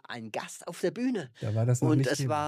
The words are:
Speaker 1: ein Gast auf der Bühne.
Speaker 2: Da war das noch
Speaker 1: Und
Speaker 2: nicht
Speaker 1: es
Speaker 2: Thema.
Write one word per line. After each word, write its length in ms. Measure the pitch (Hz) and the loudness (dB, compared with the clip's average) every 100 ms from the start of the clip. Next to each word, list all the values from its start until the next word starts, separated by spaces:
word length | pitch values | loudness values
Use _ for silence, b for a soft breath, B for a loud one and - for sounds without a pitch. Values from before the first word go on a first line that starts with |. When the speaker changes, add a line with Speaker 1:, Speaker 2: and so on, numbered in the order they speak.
| - | -10
Speaker 1:
ein 240 | 117 110 | -12 -8
Gast 340 | 123 175 - - | -8 -8 -12 -14
auf 120 | 170 | -4
der 120 | 180 | -2
Bühne. 380 | 175 254 226 135 - | 0 -2 -2 -6 -6
Speaker 2:
Da 120 | 113 | -2
war 120 | 110 120 | 2 4
das 160 | 123 | 4
noch 80 | 156 | 4
Speaker 1:
Und 80 | 147 | 4
Speaker 2:
nicht 100 | 131 | 4
Speaker 1:
es 100 | 143 | 0
Speaker 2:
Thema. 140 | 131 151 | 0 0